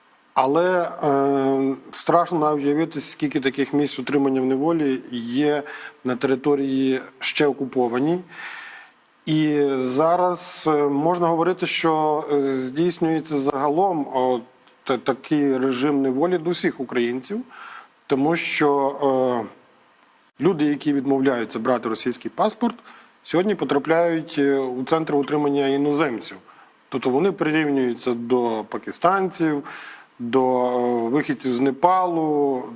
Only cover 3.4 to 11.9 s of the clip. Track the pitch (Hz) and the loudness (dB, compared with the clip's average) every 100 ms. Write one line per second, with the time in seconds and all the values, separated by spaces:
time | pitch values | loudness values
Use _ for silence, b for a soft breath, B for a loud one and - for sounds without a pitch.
3.4 | 131 135 135 143 - - 127 143 139 131 | 0 -2 0 0 0 -2 0 2 2 2
4.4 | 127 135 151 170 143 131 - 120 117 127 | 2 2 2 2 0 -2 -4 -8 -4 0
5.4 | 147 147 143 B B - 127 123 135 127 | 2 0 -4 B B -8 -4 -2 0 0
6.4 | 147 143 139 135 135 131 - - - - | 2 0 0 0 0 0 -4 -8 -4 0
7.4 | 147 131 131 131 120 123 147 180 180 B | 2 0 -2 0 0 0 0 0 -4 B
8.4 | B B B B B _ _ _ - 156 | B B B B B _ _ _ -2 0
9.4 | 151 147 143 131 127 127 160 180 180 170 | 2 2 2 0 0 2 2 4 2 0
10.4 | - - 156 147 143 139 160 180 170 165 | -4 -2 0 2 2 2 0 2 2 2
11.4 | 165 185 170 - 165 | 0 -2 -2 0 2